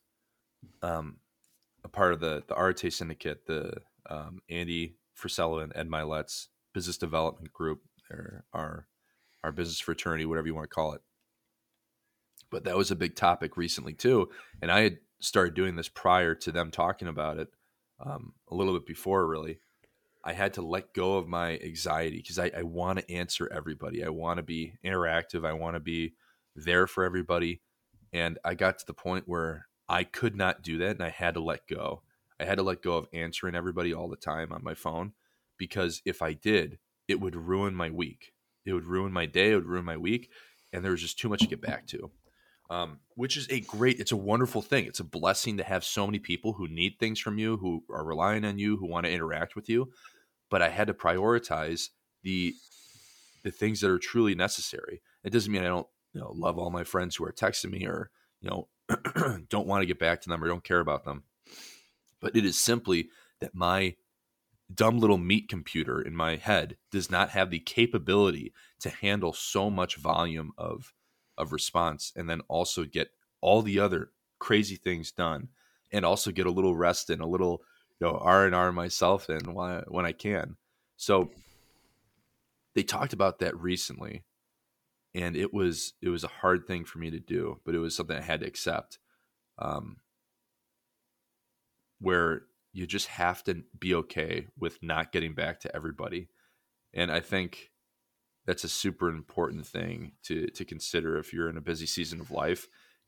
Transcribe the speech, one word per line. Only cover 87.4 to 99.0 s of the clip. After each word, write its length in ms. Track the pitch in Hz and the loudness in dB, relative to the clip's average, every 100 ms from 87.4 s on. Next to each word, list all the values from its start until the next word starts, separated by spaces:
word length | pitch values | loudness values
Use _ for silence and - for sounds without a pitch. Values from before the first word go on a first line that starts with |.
| 82 - - | -2 -6 -2
but 100 | 85 | 0
it 40 | |
was 160 | 82 - | 0 -4
something 220 | 80 73 | -4 -4
I 40 | |
had 200 | 80 78 | -2 -2
to 60 | 69 | -4
accept, 520 | - - 78 - - _ _ _ _ _ - | -6 -4 -4 -6 -20 _ _ _ _ _ -10
um, 400 | - 73 110 - _ _ _ _ _ _ _ _ _ _ _ _ _ _ _ _ _ _ _ - | -6 -6 -8 -16 _ _ _ _ _ _ _ _ _ _ _ _ _ _ _ _ _ _ _ -4
where 480 | 92 87 82 73 - _ _ | 2 4 4 0 -6 _ _
you 120 | 92 87 | -10 -6
just 220 | 98 - | -4 -4
have 360 | - 87 85 | 0 0 0
to 200 | - 85 - - | -4 -4 -6 -6
be 160 | 90 87 | 0 0
okay 520 | - 82 80 82 - - | 0 -4 -2 -4 -6 -6
with 240 | 85 - | -6 -6
not 280 | 82 80 82 | -4 -2 0
getting 220 | 87 80 | -2 -2
back 260 | 78 82 85 | -4 -6 -6
to 140 | - - | -8 -8
everybody. 540 | 80 73 - 87 87 _ _ _ _ _ _ | -8 -8 -8 -8 -10 _ _ _ _ _ _
And 180 | 90 87 | -4 0
I 100 | 82 | 0
think 500 | - 95 90 - - _ _ _ _ _ _ _ - | 0 -2 -2 -8 -20 _ _ _ _ _ _ _ -4
that's 180 | 87 | -4
a 60 | 82 | -2
super 400 | - 98 85 | -2 -2 0